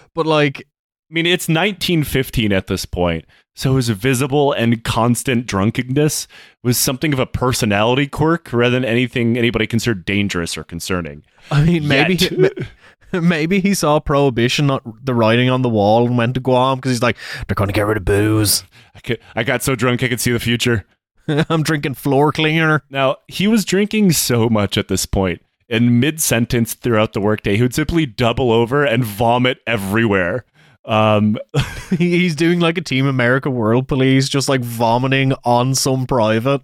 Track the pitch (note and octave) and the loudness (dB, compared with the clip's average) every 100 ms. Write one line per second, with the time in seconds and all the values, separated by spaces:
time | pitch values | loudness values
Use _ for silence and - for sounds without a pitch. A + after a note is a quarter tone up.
0 | _ - D#3+ D3+ D3 C#3+ - _ _ _ | _ -6 0 2 0 -2 -14 _ _ _
1 | _ D#3+ E3+ F3 - D#3+ G3 F#3+ - E3+ | _ -4 -2 -2 0 0 0 -4 -2 -2
2 | D3 C3 C3+ - G#2+ F#2+ - F#2 - - | 0 -2 -2 -2 0 0 -2 -4 -6 -4
3 | F2 E2 - _ _ - C3+ C3+ A#2+ G2+ | -2 -4 -8 _ _ -6 0 0 0 -2
4 | B2 B2+ C#3 C#3+ C#3 G#2 A#2 A2+ - - | 0 0 0 0 0 0 0 0 -2 0
5 | A#2 A#2+ - A#2+ A#2+ G2 G2+ - B2+ C3 | 0 0 0 -2 -2 0 0 -2 -4 0
6 | D3+ - - - - _ A#2 A#2 - B2+ | 0 -2 -8 -16 -20 _ -2 -2 -2 -2
7 | D#3+ C3+ B2 - B2 B2 A2 G2+ A2 B2+ | -2 -2 -2 -2 -2 0 0 2 2 2
8 | C#3+ - D#3 E3 - A#2+ A#2+ B2 B2+ A#2 | 0 0 0 0 -2 0 2 2 0 0
9 | B2 B2+ A#2 A#2+ A#2 A2 A2 A#2 A#2+ G#2 | 0 0 0 2 0 0 0 0 -2 -2
10 | E2 G2+ G2+ F2+ E2+ - D2+ E2+ - F#2 | -2 -2 -2 -2 -6 -8 -10 -10 -6 -6
11 | D#2+ D2 - _ - D3 D#3+ F3 D3 C3+ | -6 -12 -20 _ -4 0 2 2 2 2
12 | D#3 F3+ F#3 F3 F#3 - - - - _ | 2 0 -2 0 0 0 -10 -16 -20 _
13 | - F#3 E3+ E3 D#3+ G3 F#3+ G3 D#3 D3+ | -8 -2 0 0 0 0 0 0 2 2
14 | - C#3+ C#3 A#2 A#2 - C#3+ C3+ A#2+ G#2 | 2 2 2 2 0 2 0 -2 -6 -10
15 | C3 A#2+ A2 A#2 B2+ B2+ B2+ A2 G2+ A2 | -4 2 4 4 2 2 0 2 4 4
16 | A#2+ B2 A#2 B2+ B2+ B2+ B2+ C3 C3 B2 | 2 2 0 -2 0 2 2 0 -2 -2
17 | A#2+ A2+ - - A#2+ F#2+ G2 G2+ G#2 G#2+ | -2 -4 -8 -12 -6 -4 -2 -2 -2 -2
18 | F2+ G2+ G#2+ G#2+ G#2 - - - - - | 0 0 2 0 0 -2 -6 -18 -20 -16
19 | - A#2 - - A#2 B2+ - C3+ B2 B2 | -8 -8 -8 -6 -2 -2 -2 -2 0 0
20 | B2+ A#2+ - A#2+ A2+ A#2+ B2 A#2 - _ | -2 -2 -2 -2 0 -2 0 -2 -4 _
21 | _ _ - D3 D#3 E3 D3+ D#3+ D3+ C3 | _ _ -4 -2 0 0 0 -2 -4 -4
22 | D3 C3+ D3+ - D#3 D#3+ D#3+ D3+ - C3+ | 0 2 2 2 0 2 2 0 -2 -2
23 | C3 - - - G3 A3+ F3+ F#3 G#3 A3 | -2 -2 -8 -4 0 0 2 0 0 2
24 | G3+ D#3 - A#2+ A#2 G#2+ G2+ - G2 F#2+ | 2 2 0 0 2 2 0 -2 -2 -4
25 | - G#2 F#2+ E2+ _ _ - A2+ A#2+ A#2+ | -2 -2 -2 -4 _ _ -6 0 2 2
26 | C3+ D#3+ - A#2+ A#2+ B2 A2+ - B2+ A2 | 2 -2 -2 0 0 -2 -2 -4 -2 0
27 | A2 A#2 G2+ G#2+ - G2+ B2 A#2+ D3+ E3+ | 0 0 -2 -2 -2 0 0 0 -2 0
28 | D3+ G#2 A#2+ A#2+ B2+ A2+ A#2 C#3 C#3+ A2+ | -2 -2 -2 0 2 2 2 0 0 0
29 | A#2+ G2+ A#2 A#2+ B2+ C3 - A2+ G2 G#2+ | -2 -2 0 2 0 -2 -4 -4 0 2
30 | A2+ G2 F2 A2+ - _ _ _ - A2 | 2 2 0 -4 -8 _ _ _ -2 2
31 | G#2+ G#2+ G#2+ A2 - D3 C3 - - F3 | 4 4 2 0 -4 -4 -4 -8 -6 -2
32 | F3 F3 F3+ D3 E3+ F3 E3+ E3 D3+ C3 | 0 2 0 0 0 2 0 -2 -2 0
33 | C3+ C3 A#2+ C3 D3 B2+ A2 A#2+ C3 C#3 | 0 2 2 2 0 -2 2 2 0 0
34 | C3 C3+ C3+ C#3+ C3 C3+ A#2+ A2+ A#2 A#2+ | 2 2 2 -2 0 -2 -2 -2 0 2
35 | C3 C3+ C3+ C3+ A#2+ A#2+ B2+ C3 C#3+ C3 | 2 0 0 0 0 2 2 0 0 -2
36 | B2+ C3 A2 A2 B2 C#3 | 0 0 2 0 0 -2